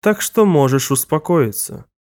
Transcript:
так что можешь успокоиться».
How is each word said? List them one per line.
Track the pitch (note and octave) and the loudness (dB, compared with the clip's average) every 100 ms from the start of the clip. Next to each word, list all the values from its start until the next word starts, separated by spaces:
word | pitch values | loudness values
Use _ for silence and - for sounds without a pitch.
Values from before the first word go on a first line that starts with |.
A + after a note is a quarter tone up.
так | G#3 G#3+ | 0 -2
что | - - G#3 | -2 0 2
можешь | D#3+ C3+ C3+ - | 4 2 0 0
успокоиться». | C3+ - D#3 D#3 F3 A#2 G2+ - - - _ | -4 -2 -4 0 0 0 -4 -10 -12 -20 _